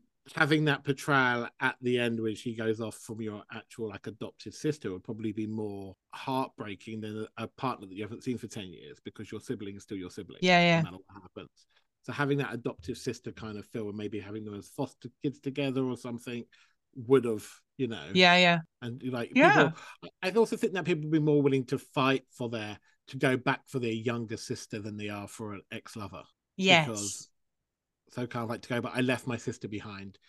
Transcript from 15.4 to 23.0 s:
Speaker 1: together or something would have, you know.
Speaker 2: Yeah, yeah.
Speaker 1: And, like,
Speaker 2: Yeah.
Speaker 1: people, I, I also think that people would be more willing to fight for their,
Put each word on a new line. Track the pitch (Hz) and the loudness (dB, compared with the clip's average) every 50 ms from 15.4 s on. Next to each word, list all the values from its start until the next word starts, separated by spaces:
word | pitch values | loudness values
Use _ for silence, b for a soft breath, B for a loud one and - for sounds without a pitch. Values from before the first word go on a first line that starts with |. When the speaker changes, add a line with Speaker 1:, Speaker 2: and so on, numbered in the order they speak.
Speaker 1:
together | - 139 131 139 143 135 123 135 131 | -8 -6 -4 -2 -2 0 0 0 0
or | 127 123 | 0 -2
something | 117 - - 120 117 - - 120 117 113 - _ - _ _ _ _ _ _ - | -4 -6 -8 -8 -8 -8 -8 -8 -8 -10 -12 _ -20 _ _ _ _ _ _ -16
would | - 117 110 135 135 117 | -8 2 6 8 8 8
have, | 120 110 107 104 - - - _ _ _ - | 6 0 -2 -4 -10 -18 -20 _ _ _ -4
you | 131 117 | -4 -4
know. | 113 92 71 78 101 | -4 -6 -6 2 6
Speaker 2:
Yeah, | 185 185 175 175 | 8 8 10 10
yeah. | 180 180 175 170 165 160 - _ - - | 10 8 8 6 4 0 -4 _ -12 -10
Speaker 1:
And, | 117 120 131 - 131 | -10 -8 -6 -6 -4
like, | 127 120 117 - - | -4 -4 -4 0 6
Speaker 2:
Yeah. | 247 285 359 415 - - - | 8 8 10 10 8 6 4
Speaker 1:
people, | 160 B B B B B B 175 - _ - | 2 B B B B B B -18 -10 _ -2
I, | 185 | 0
I | 185 | 4
also | 226 226 - - | 4 4 4 2
think | - - 220 165 | 0 0 0 0
that | 185 165 | 0 0
people | 160 180 156 151 | 2 2 2 2
would | 151 156 | 2 2
be | 156 | 4
more | 151 151 147 147 139 | 6 6 6 6 6
willing | 139 135 135 127 | 6 4 2 2
to | - 143 123 | 0 -2 -4
fight | - - - 151 131 131 135 131 - _ | -4 -2 0 2 4 4 4 2 0 _
for | - - 123 117 | -10 -8 -6 -6
their, | 117 117 107 104 104 - _ _ _ _ | -4 -6 -6 -8 -10 -12 _ _ _ _